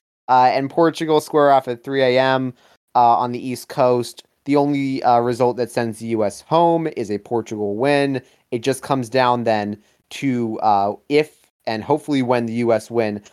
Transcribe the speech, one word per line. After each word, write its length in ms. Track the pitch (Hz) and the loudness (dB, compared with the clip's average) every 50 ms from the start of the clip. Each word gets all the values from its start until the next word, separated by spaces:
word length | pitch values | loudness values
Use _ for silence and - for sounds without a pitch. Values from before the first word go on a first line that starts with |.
| _ _ _ _ _ | _ _ _ _ _
uh, 240 | - 127 127 127 127 101 | 2 2 4 4 4 2
and 160 | 135 139 135 | 0 -2 -2
Portugal 500 | - 170 165 160 151 - 165 156 156 151 | 0 2 2 2 2 -2 -2 0 0 0
square 320 | - - 151 151 143 143 | 0 2 2 4 4 6
off 160 | 139 131 - | 4 4 2
at 160 | 127 120 117 - | -2 -10 -8 -8
three 200 | 139 139 135 131 | -4 -2 0 2
A 160 | 127 123 127 | 2 4 4
M, 340 | 131 135 131 131 131 127 - _ _ _ _ _ _ _ - | 2 2 2 0 -2 -4 -8 _ _ _ _ _ _ _ 2
uh, 240 | 123 120 117 117 | 4 4 4 4
on 140 | 90 123 123 | 2 0 -2
the 120 | 123 117 104 | -4 -8 -8
East 260 | 131 123 - - - | -8 -8 -10 -10 -8
Coast. 540 | - 143 131 127 123 123 120 - - - - _ _ _ - | -2 0 2 2 2 0 -2 -6 -10 -20 -20 _ _ _ -4
The 100 | 139 143 | 0 2
only, 460 | 147 143 147 143 139 139 135 135 - | 2 2 0 0 -2 -4 -4 -4 -2
uh, 180 | - 123 120 120 | 2 2 2 2
result 380 | 120 123 120 117 127 123 120 | 2 0 0 0 0 0 0
that 140 | 123 120 113 | -2 -4 -4
sends 260 | - 127 117 113 107 | -4 -4 -4 -4 -6
the 100 | 113 113 | -8 -8
U 160 | 113 113 107 104 | -4 -2 -2 -2
S 180 | 98 - - | -2 -4 -8
home 460 | - - 156 165 170 170 170 165 160 151 - | -6 0 2 2 4 2 2 0 -2 -4 -6
is 140 | 120 113 92 | -6 -6 -6
a 80 | 104 | -6
Portugal 580 | 101 - - 120 113 110 - 113 104 104 101 101 | -8 -6 -6 -6 -6 -6 -6 -8 -6 -6 -4 -4
win. 460 | 110 131 143 143 143 139 139 135 123 - _ _ _ _ - | -2 0 0 2 2 0 0 -2 -6 -8 _ _ _ _ -8
It 80 | 127 117 | -8 -4
just 240 | 117 135 127 - - | -2 -2 -4 -4 -2
comes 260 | - 139 135 120 110 | -4 -4 -4 -4 -2
down 360 | 120 131 127 123 123 120 113 | 0 0 2 2 2 0 0
then 360 | 113 110 107 104 104 104 - _ _ _ _ _ - | 0 0 -2 -2 -6 -8 -10 _ _ _ _ _ -18
to, 480 | - - 139 139 123 120 117 113 107 - | -12 -6 -4 -2 -2 -2 -2 -4 -4 -2
uh, 340 | - 107 101 98 101 104 104 - _ - | 0 2 2 2 2 0 -4 -6 _ 0
if 400 | 143 147 151 - _ _ _ _ _ _ - | 2 2 2 0 _ _ _ _ _ _ -8
and 180 | 120 110 107 92 | -6 -6 -4 -2
hopefully 380 | - 147 151 - 151 147 135 | -2 -2 -2 -2 -2 -2 -2
when 240 | 127 117 127 120 117 | 0 0 0 0 0
the 80 | 113 113 | -2 -4
U 180 | 120 120 117 | -2 0 0
S 200 | 113 107 - - | 0 0 -2 -4
win, 320 | 113 117 110 107 104 101 - - | -4 -2 -2 -2 -4 -8 -12 -16